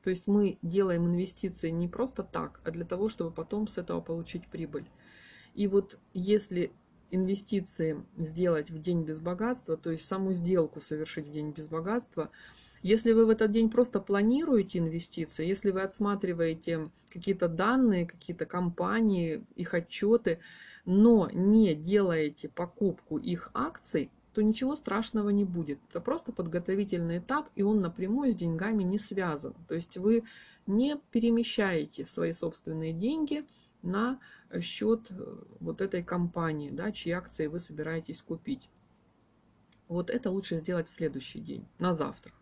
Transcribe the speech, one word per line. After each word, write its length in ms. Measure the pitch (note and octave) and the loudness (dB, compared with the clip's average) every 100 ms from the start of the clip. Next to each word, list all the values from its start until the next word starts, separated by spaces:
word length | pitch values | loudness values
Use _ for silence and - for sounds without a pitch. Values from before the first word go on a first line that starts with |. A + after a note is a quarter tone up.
То 60 | - | -2
есть 180 | F3+ - | -2 2
мы 300 | G3+ G3+ - | 4 4 0
делаем 440 | E3 F#3 G3 E3+ E3+ | -2 2 2 2 2
инвестиции 640 | F3 F#3 - F#3+ - E3 | 2 -2 -4 -8 -4 -4
не 180 | E3 F3 | -2 -4
просто 360 | - B3+ - | -2 -4 -4
так, 380 | - E3+ D#3 - | -8 -6 -8 -8
а 80 | E3 | -8
для 140 | E3 E3+ | -8 -6
того, 240 | F3+ G#3+ | -2 -2
чтобы 220 | - E3 | -4 -8
потом 360 | E3+ E3 G#3 G#3+ | -6 -6 -4 -4
с 100 | - | -6
этого 240 | F3 E3+ | -6 -6
получить 460 | E3+ E3 E3 F3 - | -4 -8 -6 -12 -12
прибыль. 420 | E3 D#3 D3+ - _ - - - - - - | -10 -8 -8 -10 _ -20 -20 -20 -20 -16 -2
И 120 | G3+ | 2
вот 300 | G3+ F#3+ - _ | 2 0 -18 _
если 580 | F#3 F#3 G#3 - F3 - - _ _ _ | -6 2 2 2 -2 -2 -6 _ _ _
инвестиции 960 | F#3 F#3 G3 - G3+ F#3 - D#3+ D3+ - - | -2 0 -2 -2 -4 -4 -4 -4 -4 -10 -8
сделать 520 | D#3+ D#3+ F3+ D#3+ D3+ | -6 0 2 2 -2
в 100 | D#3+ | -8
день 240 | D#3+ F3 | -2 0
без 160 | D#3 D#3 | -2 -6
богатства, 560 | E3+ F3+ A3+ B3 - D#3+ | -6 -2 -2 -4 -4 -4
то 140 | E3 | -4
есть 180 | D#3+ - | -6 -4
саму 240 | F#3+ F#3+ | -2 0
сделку 480 | F3+ E3+ F#3 D#3 D#3 | 0 2 2 2 -2
совершить 480 | - D3+ D#3 - D3 | -8 -6 -4 -6 -8
в 40 | |
день 200 | D3+ D3+ | -6 -8
без 160 | D3 D#3 | -8 -6
богатства, 640 | D#3+ E3+ A#3+ - - D3+ - - - - - | -6 -2 -4 -4 -6 -6 -10 -20 -20 -20 -8
если 300 | F3+ A3 A3+ | 2 4 6
вы 140 | A3 A3 | 6 6
в 40 | |
этот 220 | A3 A3 | 6 4
день 180 | A3 A3+ | 4 4
просто 300 | A#3 B3 G3+ | 4 2 0
планируете 800 | - G3+ G#3+ C4+ E4 A#3+ F#3+ F3 | 0 4 4 4 4 4 4 0
инвестиции, 680 | E3 E3 - - D#3+ - E3 | -2 -2 -6 -8 -8 -4 -2
если 260 | G3 G3+ | 0 0
вы 100 | F#3 | 0
отсматриваете 1040 | F#3+ - G3+ G3+ F#3 E3+ E3 E3 - E3 D#3 _ _ | -2 -2 -2 0 -2 0 0 0 -2 -4 -4 _ _
какие-то 400 | E3+ F#3 F#3+ F3 | -8 -2 0 0
данные, 560 | E3 G3+ C4 B3 F#3 E3+ | 2 2 4 4 4 0
какие-то 400 | - - F3 E3 | -6 -12 -6 -4
компании, 1000 | F3+ F3 E3+ F3+ A3 A3 F#3 E3 D3+ - - | -2 -2 0 0 2 2 2 0 -4 -8 -10
их 180 | E3+ | -2
отчеты, 640 | F3 E3+ - G#3 A#3 F#3 E3 - - - - - | -2 -4 -2 4 4 2 -4 -6 -20 -20 -12 2
но 440 | F#3+ A3+ A3 E3+ | 8 10 8 6
не 420 | - G3 A3 G#3 D3+ | 2 6 8 6 2
делаете 720 | D#3+ G3+ F#3+ E3 D3+ - D3 | 2 4 4 2 0 -4 -12
покупку 680 | - F3 - G3+ F#3 _ D#3 | -6 -8 0 0 0 _ -6
их 320 | - F3 - | -2 -4 -4
акций, 580 | - D4 - - D#3 - _ _ | -4 -4 -6 -4 -2 -2 _ _
то 80 | - | 2
ничего 340 | G#3+ A3 C4 D4 | 2 2 -2 -4
страшного 540 | - G3+ A3+ A3 G#3 | -2 -4 -2 -2 2
не 140 | G3+ | 2
будет. 360 | G3 F3 D#3 C#3 _ | 0 -2 -4 -8 _
Это 100 | F3 | -8
просто 320 | F3 D#4+ - | -4 -4 -4
подготовительный 840 | - E3+ F3 F3 G3 G3 F3 E3 E3+ | -6 -4 -4 -2 -2 -2 -2 -2 -4
этап, 320 | F3 C#4+ D4+ - | -2 -4 -4 -2
и 80 | |
он 180 | G3+ G#3+ | 2 2
напрямую 500 | F3 F3 F#3 A#3+ C#4 | 0 -4 -2 0 0
с 40 | F#3 | 0
деньгами 480 | E3+ D#3+ G3+ A3 | -2 -2 0 0
не 140 | F3+ G#3 | 0 -2
связан. 580 | - G3 F3+ D3 - - - | -2 -2 -2 -2 -8 -14 -6
То 80 | D#3+ | -6
есть 220 | F3 F#3 | -6 0
вы 260 | G3 A#3 A3+ - - - - | 4 4 2 -20 -20 -14 0
не 300 | G#3 C#4 D4 _ | 2 2 -2 _
перемещаете 960 | A#3 A#3 A#3 A#3 - G3 E3+ D3 - - | 2 4 4 2 0 2 0 -2 -8 -8
свои 260 | - E3 | -2 -2
собственные 600 | E3 E3 - - D#3+ D#3+ | -2 -6 -6 -8 -4 -4
деньги – 520 | E3 G#3+ D#4+ D4 D4 D4 _ _ _ | -2 -2 0 0 -2 -6 _ _ _
на 380 | F3 G3 A#3+ C4 - - _ F3+ | -4 0 -2 -4 -10 -20 _ -8
счет, 460 | E3+ - G#3+ A3+ - | -6 -2 0 0 -2
э, 260 | F#3 - - - - | -14 -14 -14 -20 -10
вот 220 | E3 D#3+ | -8 -4
этой 220 | G3 F3+ | -2 -2
компании, 680 | F3 F3 F3 F3 E3 D3+ D3 | -4 -2 -2 0 -2 -2 -6
да, 220 | C#3+ G3+ | -6 -6
чьи 200 | G#3 E3+ | -6 -4
акции 360 | F3+ F3+ - D#3 | -4 -6 -6 -4
вы 120 | E3+ | -4
собираетесь 600 | F3 D3+ D#3 E3 - - | -10 -8 -6 -6 -8 -14
купить. 480 | - E3 - C3+ - _ _ _ _ _ _ _ _ _ _ _ _ | -10 -10 -6 -8 -8 _ _ _ _ _ _ _ _ _ _ _ _
Вот 220 | E3+ E3+ | -4 -2
это 200 | B3 G3+ | -4 -2
лучше 260 | F#3+ G3 E3 | -4 -4 -6
сделать 300 | D#3+ F3+ E3 | -2 -4 -4
в 40 | |
следующий 480 | - D#3+ C3+ - - | -4 -4 -4 -10 -12
день, 260 | D#3+ C3+ - _ | -10 -12 -14 _
на 140 | F3 | 0
завтра 400 | E3 C#3 - - _ | 0 -2 -6 -20 _